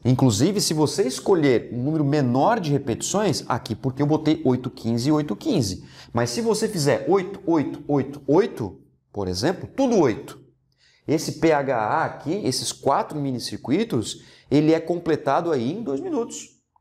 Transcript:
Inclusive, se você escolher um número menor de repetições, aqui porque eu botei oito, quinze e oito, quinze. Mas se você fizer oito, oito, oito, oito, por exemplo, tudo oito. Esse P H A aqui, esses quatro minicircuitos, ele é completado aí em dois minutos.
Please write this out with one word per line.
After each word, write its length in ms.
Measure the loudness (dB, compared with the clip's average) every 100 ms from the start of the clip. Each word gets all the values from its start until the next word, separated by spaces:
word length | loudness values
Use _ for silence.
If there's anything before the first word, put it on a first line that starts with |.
Inclusive, 560 | 0 4 4 4 2 2
se 140 | 0
você 300 | 2 0 0
escolher 640 | -2 -2 2 4 4 4 0
um 100 | -4
número 220 | -2 0
menor 560 | 2 2 2 4 4 2
de 100 | 0
repetições, 760 | 0 0 -4 -2 0 0 0 -2
aqui 260 | -4 -4
porque 280 | -6 -4 -2
eu 40 | 0
botei 360 | 2 2 2
oito, 260 | 2 0 -2
quinze 380 | -6 -2 0 2
e 40 |
oito, 220 | 2 0
quinze. 500 | -4 -2 0 0 -4 -12 -20 -6
Mas 180 | -2 -2
se 100 | -2
você 280 | -2 0 -2
fizer 380 | 0 0 2 2
oito, 320 | 0 0 -6 0
oito, 360 | 0 0 -6 -2
oito, 340 | -2 -2 -4 2
oito, 520 | 2 2 -2 -10 -10 _ _ _
por 160 | -8 -6
exemplo, 400 | -2 -2 -2 -6
tudo 240 | -2 2 4
oito. 420 | 4 2 -8 -18 _ _ _ _ _ _ -2
Esse 260 | -2 -2
P 200 | 0 2
H 240 | 2 2 0
A 280 | 0 0
aqui, 380 | -2 -6 -6 -4
esses 260 | -2 -4 -4
quatro 480 | -4 0 0 0 -4
minicircuitos, 1040 | -4 -4 -6 -8 -2 0 0 -2 -4 -8 -16 -20 0
ele 240 | 2 4
é 60 | 2
completado 720 | 0 -4 0 0 2 0 2
aí 200 | 0 -2
em 100 | -4
dois 180 | -4 -6
minutos. 600 | -4 -4 -6 -10 -18 _ _ _